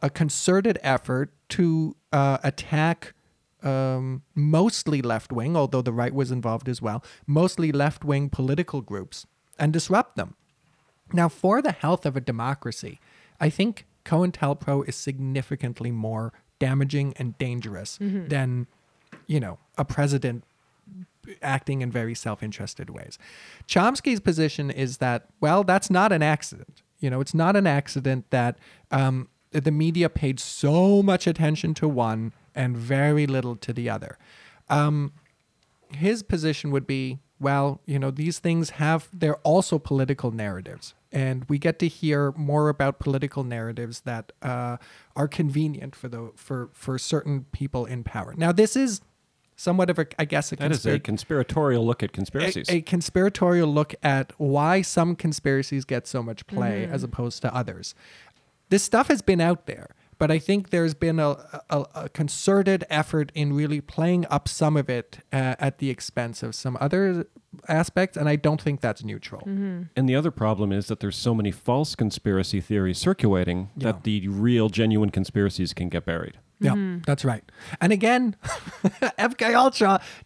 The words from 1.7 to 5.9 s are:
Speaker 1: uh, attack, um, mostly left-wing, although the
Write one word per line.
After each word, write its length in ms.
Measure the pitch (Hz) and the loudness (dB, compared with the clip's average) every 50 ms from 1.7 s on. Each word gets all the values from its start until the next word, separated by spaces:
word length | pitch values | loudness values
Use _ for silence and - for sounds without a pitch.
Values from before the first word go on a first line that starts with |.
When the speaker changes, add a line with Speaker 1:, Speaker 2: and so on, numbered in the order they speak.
| 160 160 160 156 - - _ _ - | 4 2 0 -2 -4 -10 _ _ 0
Speaker 1:
uh, 240 | 139 139 139 135 - - | 2 2 2 2 0 -2
attack, 720 | 139 - - - - 156 151 156 165 170 - - - - _ _ _ _ _ _ _ _ _ - | -2 -4 -4 -6 -2 0 2 2 0 0 -2 -8 -16 -20 _ _ _ _ _ _ _ _ _ -4
um, 580 | 139 135 131 131 131 131 127 131 131 131 135 - _ _ | -2 0 0 0 0 -2 -2 -4 -6 -6 -8 -10 _ _
mostly 680 | 151 147 151 160 160 196 226 - - - 160 151 135 | 0 2 4 4 4 4 2 2 0 -2 0 0 0
left-wing, 560 | 123 120 110 110 - - 127 117 117 151 175 | 0 0 -2 -2 -4 -4 -4 -4 -2 0 2
although 240 | 160 139 - 135 127 | 0 0 2 0 0
the 100 | 120 127 | 0 0